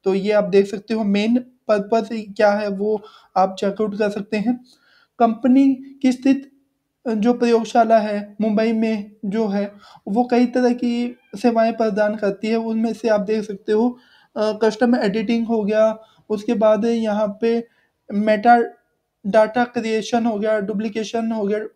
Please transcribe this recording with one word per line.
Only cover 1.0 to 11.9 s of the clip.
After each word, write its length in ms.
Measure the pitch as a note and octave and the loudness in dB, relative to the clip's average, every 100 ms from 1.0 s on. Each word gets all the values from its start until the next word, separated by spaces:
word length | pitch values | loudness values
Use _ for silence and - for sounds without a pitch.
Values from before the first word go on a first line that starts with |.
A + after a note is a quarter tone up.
मेन 340 | G#3 G3+ A3 B3 | 0 0 2 0
पर्पस 720 | - _ - G#3 G3+ A3+ A3 | -2 _ -2 -2 0 -2 -2
क्या 380 | A3+ G#3+ G3 G#3 | -8 -8 2 2
है 180 | G#3 G#3 | 2 -4
वो 340 | G3 G#3 G#3+ - - _ F#3 | -4 -4 -4 -8 -20 _ 0
आप 200 | F#3+ F#3+ | 0 0
चेकआउट 400 | G3+ F#3+ G#3+ G3+ | -4 -2 -4 -2
कर 120 | G#3+ | -4
सकते 260 | G#3 G3+ G#3+ | -4 -6 -4
हैं। 280 | G#3+ B3 _ _ _ _ _ - | -2 -4 _ _ _ _ _ 0
कंपनी 560 | A#3 A3 C4 C4 C#4 | 0 2 2 4 4
की 380 | C4 - - C4 | 0 -8 -2 -2
स्थित 400 | B3+ C4+ C4+ - _ _ _ _ _ B3+ | 0 0 0 -4 _ _ _ _ _ -6
जो 240 | A3 A#3 | 0 0
प्रयोगशाला 680 | B3 A#3+ A3+ A3 A#3+ A3+ A3+ | 2 2 0 2 2 4 4
है 380 | G#3+ G#3 G#3 - | 2 -4 -8 -4
मुंबई 320 | A3 G#3 A3+ | -2 0 0
में 400 | A3 A3 A3 G#3 - | 0 -2 -2 -8 -10
जो 220 | G3+ G#3+ A3 | -6 -2 -2
है, 260 | G3+ G3+ - - - - | -2 -4 -10 -20 -18 -4
वो 200 | G#3 B3 | -2 2
कई 160 | A#3+ B3 | 2 2
तरह 260 | B3+ B3 | 2 0
की 440 | B3 A#3+ A#3+ B3 - _ G3+ | 0 -2 -2 -6 -8 _ -2
सेवाएं 360 | B3 A3+ A3+ | 0 2 0
प्रदान 440 | A#3 A3 | 0 -2